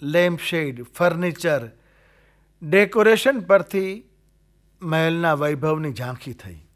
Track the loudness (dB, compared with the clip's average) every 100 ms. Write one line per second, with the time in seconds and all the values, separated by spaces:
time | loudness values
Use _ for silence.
0 | -2 2 2 0 -4 -4 -4 -8 -14 0
1 | 0 2 -4 -2 -2 -2 -4 -16 _ _
2 | _ _ _ _ _ _ 0 2 4 4
3 | 4 4 2 0 4 4 4 -4 -4 -8
4 | -16 _ _ _ _ _ _ _ -4 0
5 | 0 0 0 2 0 -2 -2 -2 -4 -8
6 | -10 -10 -14 -14 -16 -20 -20